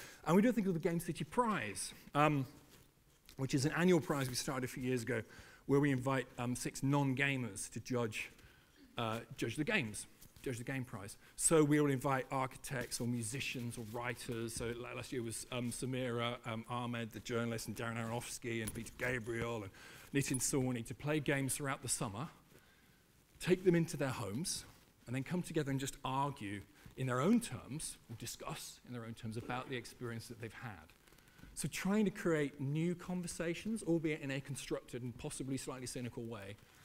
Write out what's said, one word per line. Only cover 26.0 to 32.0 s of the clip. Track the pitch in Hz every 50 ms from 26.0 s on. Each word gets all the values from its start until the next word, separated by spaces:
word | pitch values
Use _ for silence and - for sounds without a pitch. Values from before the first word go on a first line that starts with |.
| -
argue | 135 131 135 139 143 135 - 110 98 101 101 - - - - - - -
in | - 131
their | 127 123 127
own | 135 185 240 233
terms, | - - - 92 - - 131 156 - - - - - -
or | 120
discuss | - 123 117 - - 139 139 156 - - - - - -
in | - 123
their | 120 113
own | 113
terms | 113 - - 110 110
about | 120 113 - 123 127 131 139
the | 135
experience | 120 113 - - - 127 117 117 113 110 -
that | 120 107
they've | 113 110 -
had. | - - 117 101 - - - - - - - - - - - - - - - -
So | - - 151
trying | - - - 185 202 214